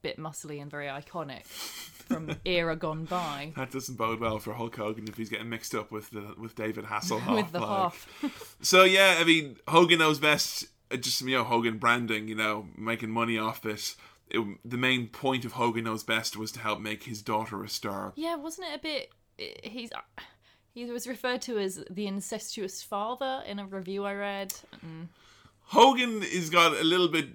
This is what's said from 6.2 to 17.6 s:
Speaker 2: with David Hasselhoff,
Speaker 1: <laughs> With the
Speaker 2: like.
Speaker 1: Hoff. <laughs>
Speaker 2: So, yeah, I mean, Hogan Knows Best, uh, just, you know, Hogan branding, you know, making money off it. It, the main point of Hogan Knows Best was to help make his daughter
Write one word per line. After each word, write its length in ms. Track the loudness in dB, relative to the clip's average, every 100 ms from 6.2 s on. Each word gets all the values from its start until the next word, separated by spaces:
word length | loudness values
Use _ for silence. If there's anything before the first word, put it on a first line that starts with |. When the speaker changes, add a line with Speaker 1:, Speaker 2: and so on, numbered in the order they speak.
| -12 -12
Speaker 2:
with 160 | -14
David 300 | -6 -4 -4
Hasselhoff, 500 | -4 -4 -2 -4 0
Speaker 1:
<laughs> 0 |
With 160 | 0 0
the 80 | -4
Speaker 2:
like. 100 | -2
Speaker 1:
Hoff. 880 | 0 0 -2 -18 -8 -8 -8 -18 -6
<laughs> 40 |
Speaker 2:
So, 220 | 6 8
yeah, 320 | 10 10 8 6
I 60 |
mean, 320 | 6 6 4 -10 4
Hogan 320 | 6 8 8
Knows 220 | 6 6
Best, 460 | 4 4 0 -4 -10 _ _
uh, 40 | -4
just, 240 | -2 -2
you 140 | 0 0
know, 60 |
Hogan 340 | 4 2 2 2
branding, 500 | 4 4 2 -2 -2
you 80 | -2
know, 320 | 0 0 -6 -8
making 340 | -4 -4 -2
money 280 | 0 2 2
off 280 | 0 -4 -6
it. 300 | -4 -6 -8 -18 _ _
It, 120 | -2 -2 -6
the 120 | -8 0
main 300 | 2 2 -2
point 360 | -4 -2 -2
of 80 | -4
Hogan 300 | 0 0 0
Knows 200 | -2 -6
Best 320 | -2 -2 -2 -6
was 160 | -10
to 80 | -6
help 200 | -4 -4
make 240 | -4 -8
his 180 | -8 -10
daughter 420 | -2 -2 -2 -8